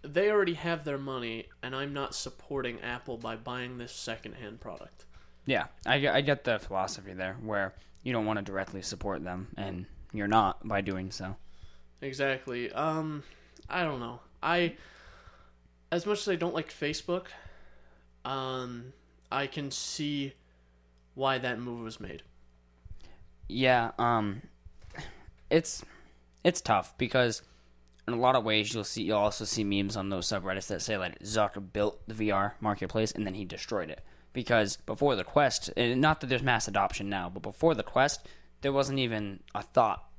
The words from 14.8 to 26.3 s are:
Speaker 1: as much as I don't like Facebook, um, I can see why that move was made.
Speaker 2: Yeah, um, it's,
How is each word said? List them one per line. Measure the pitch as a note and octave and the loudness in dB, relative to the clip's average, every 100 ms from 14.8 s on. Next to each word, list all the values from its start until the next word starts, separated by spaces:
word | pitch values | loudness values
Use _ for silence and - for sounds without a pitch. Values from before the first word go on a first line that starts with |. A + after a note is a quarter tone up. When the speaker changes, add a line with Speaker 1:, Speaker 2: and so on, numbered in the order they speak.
| - - - - - - - _ _ _ _ | -20 -20 -20 -20 -20 -20 -20 _ _ _ _
Speaker 1:
as | E3+ F#3+ | -2 0
much | G#3 | 0
as | G#3 | 0
I | F3 | 0
don't | F3 | 0
like | D#3+ D#3 | -2 -6
Facebook, | - D3 D3+ - F3+ - - - - - - - - - _ | -4 -4 -4 -2 -2 -4 -18 -18 -18 -20 -20 -20 -20 -20 _
um, | C3 C3+ C3 C3 B2 A#2+ B2 - _ _ _ | -6 -4 -2 -4 -6 -8 -12 -18 _ _ _
I | C3 C#3 | -2 -2
can | - C#3 | -4 -6
see | - - - D3 C#3+ C#3 - _ _ _ _ _ _ _ | -6 -6 -4 -2 -2 -4 -8 _ _ _ _ _ _ _
why | - C3+ C3 | -2 0 2
that | B2 A#2 | 0 -2
move | B2 A#2 | -4 -6
was | A2+ - | -8 -10
made. | G#2+ C#2 - - - _ _ _ - - - - - - - | -12 -12 -16 -20 -20 _ _ _ -14 -14 -14 -18 -20 -16 -6
Speaker 2:
Yeah, | A2 C3 B2 A#2 - | 4 6 6 4 2
um, | A#2+ A#2 G#2 G2+ - - - - - - - - - - - | 4 4 2 -4 -10 -20 -20 -18 -14 -12 -12 -14 -20 -20 2
it's, | D#3+ - - - - - - _ | 2 2 -8 -10 -20 -20 -20 _